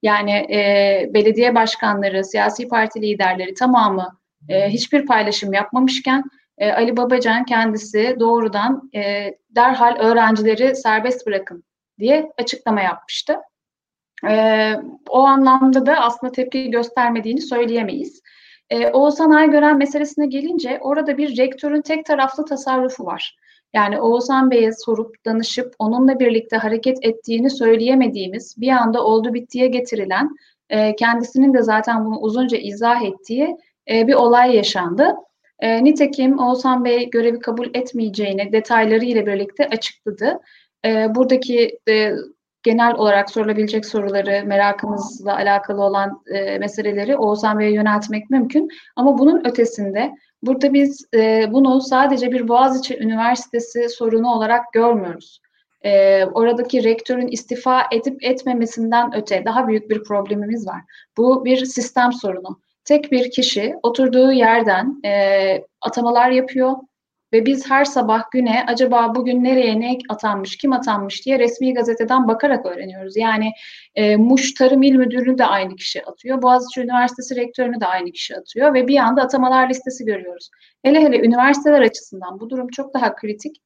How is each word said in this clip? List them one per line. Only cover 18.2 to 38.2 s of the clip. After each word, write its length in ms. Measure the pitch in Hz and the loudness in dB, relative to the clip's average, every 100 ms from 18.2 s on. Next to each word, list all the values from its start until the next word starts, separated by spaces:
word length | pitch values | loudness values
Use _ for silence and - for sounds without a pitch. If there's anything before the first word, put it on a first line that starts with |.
| _ _ _ _ _ | _ _ _ _ _
E, 200 | 233 233 | -2 0
Oğuzhan 400 | 262 294 294 320 | 4 2 4 4
Aygören 480 | 302 311 294 294 294 | 6 6 6 4 4
meselesine 480 | 285 294 294 - 294 | 2 -2 -4 -2 -4
gelince 520 | 262 302 349 247 254 | -4 -4 -4 -4 -6
orada 360 | 269 294 294 277 | -4 -2 -2 -2
bir 180 | 294 240 | -4 0
rektörün 460 | 262 262 294 294 | -2 -2 -4 -4
tek 220 | 294 311 | -2 -6
taraflı 400 | 311 294 269 269 | -2 0 0 -2
tasarrufu 600 | 311 277 269 262 254 254 | -6 -6 -4 -2 -2 -6
var. 320 | 185 - - _ _ _ _ | -10 -10 -12 _ _ _ _
Yani 260 | 220 202 208 | 0 0 0
Oğuzhan 500 | 226 240 247 269 262 | 0 0 0 2 2
Bey'e 200 | 247 220 | 4 2
sorup 420 | 220 - 220 226 - - | -2 -4 -4 -4 -10 -6
danışıp 480 | 226 226 - 247 _ | -4 -4 -6 -8 _
onunla 420 | 214 240 262 262 | -4 2 2 4
birlikte 360 | 247 226 220 226 | 2 0 -2 -4
hareket 420 | 226 226 240 254 | -2 -2 -2 -2
ettiğini 480 | 226 226 - 233 254 | -2 -4 -4 -2 -2
söyleyemediğimiz, 1040 | 269 226 226 233 262 240 202 185 208 - - | 0 2 2 4 2 2 -2 -8 -10 -14 -6
bir 100 | 240 | 0
anda 360 | 254 226 226 | 2 2 0
oldu 300 | 220 220 226 | 2 0 0
bittiye 320 | 240 240 247 254 | -6 -8 -2 0
getirilen, 680 | 254 247 214 190 190 285 - _ _ _ | 0 -4 -6 -4 -2 -4 -6 _ _ _
e, 260 | 214 214 214 | 0 0 0
kendisinin 580 | 233 233 233 262 269 | 0 0 -2 2 4
de 80 | 254 | 4
zaten 420 | 220 214 220 226 | 2 0 0 -2
bunu 140 | 220 220 | -2 -4
uzunca 400 | 220 226 254 233 | -4 -2 -2 -2
izah 440 | 208 202 233 240 | -6 -4 0 0
ettiği, 540 | 214 190 - 233 311 339 _ _ - | -2 -8 -8 -4 -2 -4 _ _ -4
e, 160 | 226 226 | 0 4
bir 80 | |
olay 420 | 277 240 240 247 233 | 4 6 6 6 4
yaşandı. 580 | - 196 175 185 320 - - _ _ _ | 0 -4 -4 2 0 0 -10 _ _ _
E, 240 | 226 226 | -2 2
nitekim 540 | 262 302 277 277 262 269 | 4 4 0 2 0 2
Oğuzhan 460 | 247 254 262 247 | 0 0 0 0
Bey 260 | 247 240 240 | 0 0 0
görevi 280 | 233 233 233 | 0 0 -2
kabul 280 | 240 233 240 | -6 -6 -6
etmeyeceğini 800 | 247 254 247 220 196 | -6 -6 -4 -6 -4